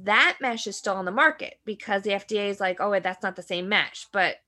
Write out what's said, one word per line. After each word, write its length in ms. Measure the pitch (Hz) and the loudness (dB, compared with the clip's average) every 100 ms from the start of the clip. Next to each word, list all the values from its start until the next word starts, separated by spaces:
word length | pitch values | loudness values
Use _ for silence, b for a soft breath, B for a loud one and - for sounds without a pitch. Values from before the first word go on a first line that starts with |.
that 340 | 190 220 339 - | 2 4 4 2
mesh 260 | 262 226 208 | -2 -4 -6
is 100 | - | -6
still 180 | 208 190 | -4 -2
on 80 | |
the 60 | 180 | -2
market 480 | 220 311 311 - - | 2 2 2 -10 -12
because 380 | - 208 - 196 | -12 -10 -2 -2
the 100 | 208 | 0
F 140 | 196 - | -2 -2
D 120 | 214 | -2
A 100 | 202 | -2
is 120 | 196 | -2
like, 180 | 190 180 | -2 0
"Oh, 100 | 202 | 0
wait, 120 | 196 | 0
that's 200 | 185 185 | 0 -4
not 140 | 190 185 | -6 -6
the 60 | |
same 260 | - 175 185 | -6 -4 0
mesh," 380 | 202 143 - - | 0 0 -6 -4
but 240 | 196 170 - | 2 2 0